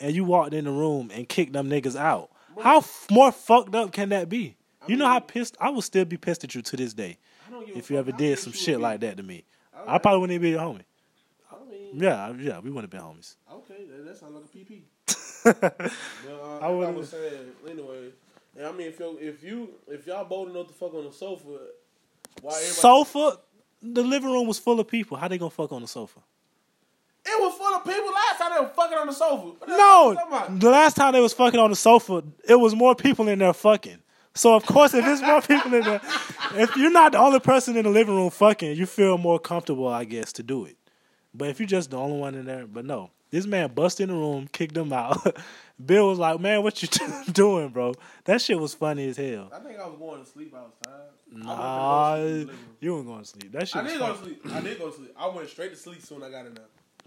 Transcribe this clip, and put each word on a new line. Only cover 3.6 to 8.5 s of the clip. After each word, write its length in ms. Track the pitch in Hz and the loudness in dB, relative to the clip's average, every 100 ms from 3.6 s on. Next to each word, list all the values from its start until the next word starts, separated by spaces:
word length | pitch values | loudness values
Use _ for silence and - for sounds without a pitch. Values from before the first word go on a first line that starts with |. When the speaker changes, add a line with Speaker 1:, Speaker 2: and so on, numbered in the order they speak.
| 196 | 4
Speaker 1:
up 180 | 220 208 | -4 -4
can 160 | 196 196 | -6 -4
that 180 | 202 170 | -4 -4
be? 260 | 226 165 - _ _ | -8 -10 -14 _ _
Speaker 2:
I 60 | - | -6
Speaker 1:
You 60 | 247 | 0
know 100 | 269 | 2
how 80 | |
Speaker 2:
mean, 80 | 254 | 0
Speaker 1:
pissed, 340 | - 240 233 - | -2 -8 -8 -6
I 80 | 226 | -4
would 140 | 277 | -4
still 200 | - 190 175 | -4 -2 -2
be 100 | 170 | -4
pissed 280 | - 165 | -6 -8
at 100 | 135 | -8
you 80 | 123 | -14
to 140 | 117 131 | -10 -8
this 180 | 127 | -8
day 240 | 107 95 - _ _ - | -8 -12 -14 _ _ -20
Speaker 2:
I 40 | |
don't 160 | 247 214 | -20 -16
give 80 | 123 | -16
a 20 | |
Speaker 1:
if 120 | - | -6
you 60 | 143 | -6
Speaker 2:
fuck 40 | 131 | -4
Speaker 1:
ever 60 | |
Speaker 2:
how 40 | 127 | -2
Speaker 1:
did 120 | 151 | -2
Speaker 2:
pissed 120 | 131 | -2
Speaker 1:
some 80 | - | -6